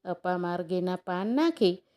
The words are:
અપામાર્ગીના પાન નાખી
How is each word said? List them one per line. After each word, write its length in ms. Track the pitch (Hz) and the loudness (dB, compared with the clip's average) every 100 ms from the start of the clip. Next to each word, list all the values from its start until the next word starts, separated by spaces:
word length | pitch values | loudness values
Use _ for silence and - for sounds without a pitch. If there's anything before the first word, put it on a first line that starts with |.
અપામાર્ગીના 1000 | 185 170 180 180 175 175 165 180 180 180 - | -8 -4 -2 -2 -2 -4 -2 -2 -2 -4 -4
પાન 220 | 180 202 | -4 0
નાખી 480 | 262 330 320 190 185 _ | 2 2 4 2 2 _